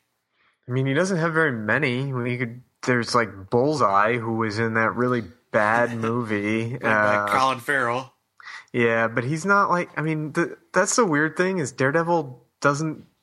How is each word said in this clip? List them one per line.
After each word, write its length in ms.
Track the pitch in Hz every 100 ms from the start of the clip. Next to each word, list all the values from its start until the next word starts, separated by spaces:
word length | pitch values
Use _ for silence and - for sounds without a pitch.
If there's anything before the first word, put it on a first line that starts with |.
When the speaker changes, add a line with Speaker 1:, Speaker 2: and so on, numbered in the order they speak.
| _ _ _ _ _ _ -
Speaker 1:
I 40 |
mean, 140 | 127 135
he 80 |
doesn't 240 | 139 190 180
have 160 | 165
very 180 | 160 156
many. 640 | 117 107 120 143 123 139
We 240 | 127 120 123
could, 240 | 123 123 - _ -
there's, 300 | 123 110 123
like, 340 | 110 98 95
Bullseye, 680 | 120 139 156 107 98 107 120
who 160 | 113
was 260 | 113 110 101
in 160 | 113 113
that 160 | 110 95
really 280 | 123 123 95 - _
bad 460 | 113 107 117 120 117
Speaker 2:
<laughs> 0 |
Speaker 1:
movie. 720 | 113 120 113 107 104 113 113
Speaker 2:
Played 100 | 127
by 340 | 117 107 104 104
Speaker 1:
Uh, 120 | 104
Speaker 2:
Colin 320 | 135 131 127
Farrell. 540 | 120 139 120 120 131 _ _ _ - - -
Speaker 1:
Yeah, 340 | 123 117 113 113
but 160 | 120
he's 220 | 120 156 190
not, 240 | 202 202
like, 180 | 175 - -
I 40 |
mean, 300 | 156 156 151
the, 240 | 170 170 - _
that's 220 | 180 196 -
the 100 | 214
weird 300 | 147 156 156
thing 220 | 180 190
is 140 | 131
Daredevil 760 | - 135 160 170 170 139 127 _ _
doesn't, 440 | 143 143 160 - - _